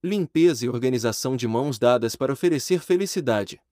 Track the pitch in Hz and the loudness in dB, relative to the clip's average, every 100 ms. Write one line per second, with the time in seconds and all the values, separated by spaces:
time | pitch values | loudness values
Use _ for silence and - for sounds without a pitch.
0 | 175 208 165 160 170 123 120 120 127 127 | -2 -2 0 4 4 4 -2 0 0 0
1 | 117 - 135 131 117 113 143 117 120 123 | -2 -2 -4 -2 -2 0 -2 0 2 2
2 | 113 - 135 139 175 147 - 180 - 185 | 0 -2 -4 0 0 0 0 -2 0 0
3 | 196 196 131 107 98 - _ | 0 -4 0 0 -2 -12 _